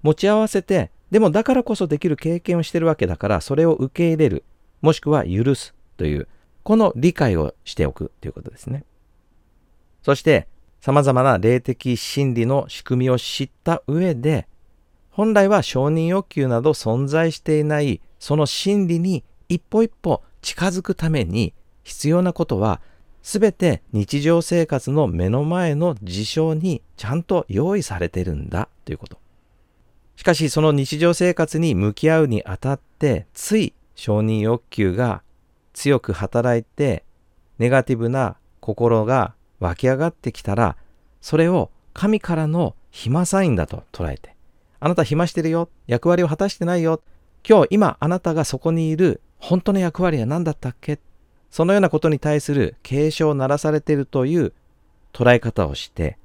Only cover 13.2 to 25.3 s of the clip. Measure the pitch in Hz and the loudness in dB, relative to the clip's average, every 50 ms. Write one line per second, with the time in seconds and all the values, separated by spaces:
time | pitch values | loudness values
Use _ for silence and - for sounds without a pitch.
13.2 | - - - - 139 - _ _ _ 170 165 - _ - 143 165 185 185 156 117 | -2 -8 -8 -8 -8 -10 _ _ _ -2 -2 -2 _ -4 -2 0 0 0 -2 -2
14.2 | 123 151 156 107 - - - _ - _ _ _ _ _ _ _ _ _ _ - | 0 0 0 0 -4 -8 -20 _ -20 _ _ _ _ _ _ _ _ _ _ -2
15.2 | 208 220 214 202 196 196 208 196 - - - 127 131 147 156 165 160 165 180 196 | 0 2 4 4 4 6 4 2 2 0 -2 0 0 2 0 0 0 0 -2 -2
16.2 | 196 _ - 151 135 127 120 117 123 156 147 - - 110 113 123 139 135 147 160 | -4 _ -4 -2 0 0 0 2 2 0 0 0 -2 -2 0 0 0 0 0 0
17.2 | 165 165 151 - _ - 156 151 147 151 151 147 147 139 98 - - - - _ | 0 0 -2 -4 _ 0 0 2 2 0 0 0 0 -2 -2 -4 -8 -20 -20 _
18.2 | - - 143 156 151 131 - - - 190 202 208 190 170 170 165 170 190 185 143 | -4 -2 0 0 0 0 -2 -4 -2 0 2 2 2 0 0 0 0 -2 -2 -4
19.2 | - _ - - - _ 170 170 _ _ - 214 226 226 - _ - 175 135 - | -6 _ -20 -20 -6 _ -4 -4 _ _ 0 0 0 0 -2 _ -2 -2 -2 -2
20.2 | - - - - - - - - 170 196 175 185 185 - 185 - 165 160 156 143 | -4 -14 -20 -12 -12 -10 -6 -2 -2 -2 -2 -4 -4 -4 -4 -2 0 0 0 0
21.2 | 104 85 90 113 110 82 - - - _ _ _ _ - - - - 151 165 175 | -2 -2 -2 -2 -2 -2 -4 -12 -20 _ _ _ _ -18 -14 -4 0 2 2 2
22.2 | 180 180 170 - 165 - 135 92 104 110 87 - - - - _ - _ - - | 2 0 0 -2 -2 -2 0 0 0 0 0 -4 -8 -20 -20 _ -20 _ -20 -20
23.2 | - - - 208 214 208 - _ 185 170 131 - - - - 107 101 - - 143 | -14 -6 0 2 2 2 2 _ 0 0 0 0 -6 -4 -2 -2 -2 0 -2 0
24.2 | 143 160 170 170 165 - 175 170 160 156 147 127 - - 139 156 147 104 85 82 | 2 4 2 2 2 0 0 0 0 0 -2 -4 -2 -2 0 0 0 0 0 0
25.2 | 87 95 | 0 0